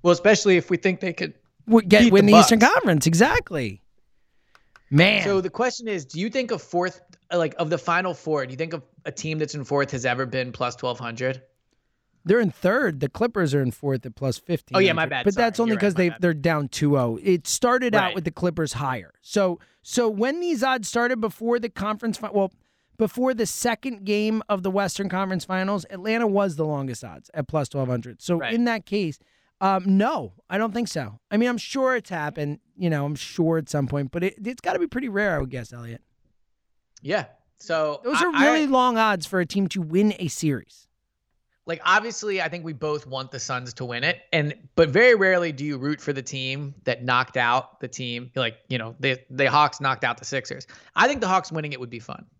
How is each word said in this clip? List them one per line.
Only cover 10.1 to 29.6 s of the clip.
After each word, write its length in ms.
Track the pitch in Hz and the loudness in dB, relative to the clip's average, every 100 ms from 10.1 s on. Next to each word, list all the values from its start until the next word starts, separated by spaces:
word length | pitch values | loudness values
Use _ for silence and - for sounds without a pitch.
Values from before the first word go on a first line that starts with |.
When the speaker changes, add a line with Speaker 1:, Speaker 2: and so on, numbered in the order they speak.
| 123 131 | -2 -4
Speaker 1:
been 260 | 131 127 | -4 -6
plus 240 | 113 123 120 | -6 -6 -4
twelve 240 | 127 120 | -6 -6
hundred? 420 | 120 113 127 131 _ _ _ _ _ _ _ _ 165 | -10 -4 -4 -6 _ _ _ _ _ _ _ _ 0
Speaker 2:
They're 140 | 226 | 2
in 120 | 208 | 2
third. 500 | - 180 233 247 143 | 0 0 2 0 -2
The 80 | 135 | -6
Clippers 440 | - 233 214 160 | -2 -2 0 0
are 80 | 143 | 0
in 100 | 127 | 0
fourth 340 | - 143 131 123 | -2 -4 -4 -6
at 100 | - | -6
plus 220 | 135 120 | -6 -6
fifteen. 400 | - 175 _ 190 | -4 -6 _ 2
Speaker 1:
Oh, 20 | |
yeah, 140 | 190 | 4
my 120 | 165 160 | 2 -2
bad. 200 | 135 156 | 0 0
Speaker 2:
But 100 | 196 | 2
that's 220 | 233 220 | 0 2
Speaker 1:
Sorry. 60 | 226 | 0
Speaker 2:
only 60 | |
Speaker 1:
You're 40 | 208 | 2
right. 40 | |
Speaker 2:
'cause 120 | 202 175 | 0 2
Speaker 1:
My 20 | |
Speaker 2:
they, 120 | 180 | 0
Speaker 1:
bad. 80 | - | 2
Speaker 2:
they're 120 | 175 | -2
down 340 | 156 160 156 139 | 0 0 0 -4
two 280 | - 147 143 | -2 2 2
oh. 220 | 120 113 | 2 0
It 260 | 196 175 - | 2 2 0
started 480 | - 240 254 247 214 | 0 2 2 2 2
out 60 | |
Speaker 1:
Right. 120 | 190 190 | 2 -2
Speaker 2:
with 80 | |
the 80 | 165 | -6
Clippers 420 | - 180 165 151 | -2 -4 -2 -4
higher. 400 | 117 139 127 82 _ | -4 -4 -6 -8 _
So, 380 | - 208 190 170 _ _ | -4 0 0 -2 _ _
so 260 | - - 233 | -6 0 0
when 320 | 202 247 330 | 0 -2 -2
these 240 | 349 277 | -2 -2
odds 240 | 262 262 190 | 0 -2 -2
started 320 | 240 240 254 | -2 0 0
before 400 | 214 - 226 240 | -4 -4 -2 -2
the 100 | 226 | -2
conference 480 | - 202 214 233 - | -6 -6 -4 -6 -6
fi-, 120 | 208 | -4
well, 220 | 202 196 _ _ _ _ - | -2 -2 _ _ _ _ -2
before 360 | 220 - 254 | -2 0 0
the 120 | 240 226 | 0 -2
second 580 | - 240 226 269 220 196 | -2 -2 -2 -6 -10 -2
game 380 | 208 214 220 - | 0 0 -2 -2
of 160 | 202 | -4
the 80 | 185 | -2
Western 380 | 190 196 - 196 | -2 -2 -4 -4
Conference 340 | 185 190 185 | -2 -2 -4
Finals, 420 | - 185 190 202 - | -2 -2 -2 -4 -6
Atlanta 380 | 190 202 226 226 | -8 -2 0 2
was 280 | 196 196 151 | 2 0 0
the 100 | 156 | -2
longest 380 | 143 135 117 | -2 -6 -8
odds 260 | 110 73 - | -12 -16 -10
at 140 | - 139 | -8 -4
plus 200 | 156 135 | -2 -2
twelve 220 | 139 131 | -4 -2
hundred. 320 | 123 123 113 | -4 -6 -14
So 160 | - 170 | -2 -2
Speaker 1:
Right. 160 | 123 | 0
Speaker 2:
in 120 | 233 240 | 0 0
that 200 | 226 - | -2 -2
case, 320 | 208 170 139 _ _ _ | -2 -2 -6 _ _ _
um, 240 | _ | _